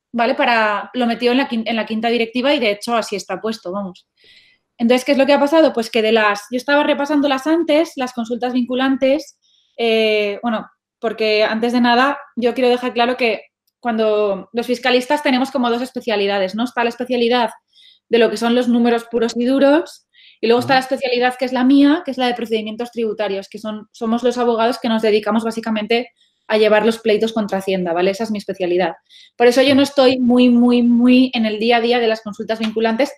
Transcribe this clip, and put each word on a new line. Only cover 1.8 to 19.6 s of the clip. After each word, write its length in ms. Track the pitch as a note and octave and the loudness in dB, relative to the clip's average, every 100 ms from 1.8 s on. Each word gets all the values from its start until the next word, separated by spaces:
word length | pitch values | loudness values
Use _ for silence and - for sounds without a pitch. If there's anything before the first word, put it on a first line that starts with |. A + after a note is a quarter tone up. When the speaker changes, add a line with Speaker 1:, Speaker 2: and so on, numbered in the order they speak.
| G#3+ | -4
Speaker 1:
quinta 220 | A3 A3 | -4 -2
directiva 460 | A#3 A3+ B3+ C4 | -2 -2 -2 0
y, 40 | D4+ | 0
de 120 | A3+ | 0
hecho, 240 | G3+ - A#3 | -2 -2 -4
así 180 | G#3 | -4
está 260 | G3 - F#3 | -8 -8 -8
puesto, 300 | A3 A3 F3+ | -8 -8 -8
vamos. 380 | G3 F#3+ F3+ _ _ _ - _ _ _ - | -8 -10 -12 _ _ _ -20 _ _ _ -4
Entonces, 260 | A#3 B3+ | 2 2
¿qué 80 | C4+ | 2
es 60 | C4 | 2
lo 80 | C4+ | 4
que 80 | |
ha 60 | C#4+ | 4
pasado? 320 | C#4+ D#4+ D4 | 4 4 4
Pues 160 | A#3 A3 | 2 -4
que 100 | A#3 | 0
de 120 | G#3+ | 2
las, 340 | A3 G#3 G3+ - | 2 2 0 -6
yo 60 | B3 | -8
estaba 260 | - C#4+ | 0 0
repasándolas 600 | D4 C#4 C#4+ D4+ C#4+ C4+ D#4 | 2 -2 0 0 0 -2 0
antes, 460 | E4 D#4+ D4+ E4 - | 0 2 2 0 -4
las 180 | B3 | -8
consultas 400 | - A3+ A#3+ B3 | -6 -6 -4 -2
vinculantes, 840 | B3 A#3+ B3+ C4+ C4+ C4 D4+ - _ _ _ _ - | -2 -2 -2 0 0 0 0 -4 _ _ _ _ -4
eh, 600 | A#3 A3 A3 G#3+ G#3 G3+ | 0 2 2 0 -2 -4
bueno, 240 | A#3+ G#3+ - _ _ _ | -6 -6 -8 _ _ _
porque 420 | A3+ G#3+ A3 G#3+ | -6 -2 -2 0
antes 280 | G#3+ A3 A#3+ | 0 0 -2
de 80 | B3 | 0
nada 380 | A#3+ A#3+ C4+ C#4+ - - | 2 2 2 -2 -10 -4
yo 180 | A#3+ | -2
quiero 160 | A#3 B3 | 0 0
dejar 240 | B3 B3 | 0 -2
claro 220 | A#3 A#3+ B3 | -2 -2 0
que 260 | A#3 G3+ - _ _ _ | -2 -4 -8 _ _ _
cuando 680 | B3 A3+ A3 G#3 G#3 F#3+ - | -6 -2 0 0 0 -4 -6
los 140 | A#3 A#3 | -8 -4
fiscalistas 560 | A#3+ B3+ B3 B3 D4 | -2 0 0 0 -2
tenemos 280 | D4+ B3+ C4 | 0 0 -2
como 180 | C#4 A#3+ | -2 -2
dos 120 | A#3 | -2
especialidades, 720 | B3+ B3 A#3+ G#3 G3+ G3+ F#3 | -6 -8 -4 -2 -2 -2 -2
¿no? 100 | G#3+ | -4
Está 200 | B3+ B3 | -6 -2
la 60 | A#3 | -4
especialidad 600 | A#3 B3 B3 A#3 B3 A3+ - _ _ _ _ - | -4 -4 -2 0 0 -2 -6 _ _ _ _ -2
de 100 | A#3 | 2
lo 120 | A3 | 2
que 60 | G#3+ | 2
son 180 | A#3 | 0
los 140 | A#3+ A#3+ | 0 2
números 360 | A#3 A#3+ A#3 A#3 | 2 2 0 -2
puros 260 | A#3 A#3 A#3 | -4 -4 -2
y 80 | |
duros 600 | A#3+ C4+ | 0 2